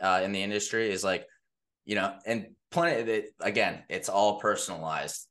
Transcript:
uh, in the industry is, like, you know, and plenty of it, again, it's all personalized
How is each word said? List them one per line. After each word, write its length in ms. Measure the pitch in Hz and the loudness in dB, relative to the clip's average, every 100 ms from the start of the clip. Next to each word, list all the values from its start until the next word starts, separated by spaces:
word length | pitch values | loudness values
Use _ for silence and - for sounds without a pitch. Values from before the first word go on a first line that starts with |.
uh, 200 | 92 92 | 2 2
in 80 | 95 | 2
the 100 | 98 | -2
industry 480 | 101 104 101 113 110 | -2 -2 -2 -2 -2
is, 120 | 92 | 0
like, 240 | 98 92 - _ _ _ _ _ - | 0 -2 -4 _ _ _ _ _ -4
you 80 | |
know, 200 | 104 98 - 107 | -2 -2 -4 -4
and 220 | 113 - - _ | -4 -6 -16 _
plenty 300 | 175 170 123 | 0 2 2
of 80 | 113 | 0
it, 220 | 110 - - | -2 -2 -6
again, 440 | 92 104 98 - - | -2 2 2 -2 -6
it's 220 | 92 - | -6 0
all 280 | 101 104 104 | 4 4 4
personalized 920 | 110 101 - 85 80 76 73 - - | 2 0 -2 -6 -4 -4 -4 -8 -12